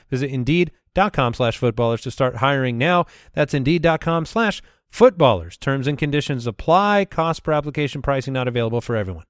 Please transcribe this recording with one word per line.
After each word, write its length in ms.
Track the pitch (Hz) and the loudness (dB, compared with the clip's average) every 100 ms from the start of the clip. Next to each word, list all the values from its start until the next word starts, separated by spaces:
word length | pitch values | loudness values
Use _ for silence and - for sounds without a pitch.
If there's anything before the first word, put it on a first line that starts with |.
| _ | _
Visit 200 | 127 135 | -4 -4
indeed 420 | 135 120 170 170 - _ | -2 0 2 2 -4 _
dot 180 | - 202 | 0 0
com 220 | - 123 | 0 0
slash 240 | 117 120 - | 0 -2 0
footballers 420 | 123 110 117 117 | -2 0 0 -2
to 80 | 127 | -4
start 260 | - 127 120 | -2 -2 0
hiring 400 | 135 139 127 117 | 0 2 0 0
now. 280 | 151 180 165 - - | 2 2 0 -6 -8
That's 200 | - 147 | -2 -2
indeed 280 | 139 131 170 | 0 0 2
dot 180 | 165 160 | 2 0
com 260 | - 165 156 | 0 -2 -2
slash 360 | 226 220 - - _ _ | -2 -2 -2 -10 _ _
footballers. 680 | - 247 175 139 98 82 - | 4 4 6 4 4 -2 -8
Terms 280 | - 135 131 | -4 -2 -2
and 120 | 143 | -2
conditions 500 | 147 143 - 135 120 | -2 -2 -2 -4 -6
apply. 560 | 107 - 175 202 202 | -4 2 2 4 2
Cost 400 | 190 - 165 160 | 0 -2 -2 -2
per 80 | - | -2
application 500 | 151 147 139 143 147 | -2 -2 -4 -4 -4
pricing 300 | 131 139 131 | -2 -2 -2
not 160 | 131 127 | -4 -2
available 320 | 120 113 117 | -2 -2 -2
for 160 | - 113 | -2 -4
everyone. 300 | 95 85 | -4 -8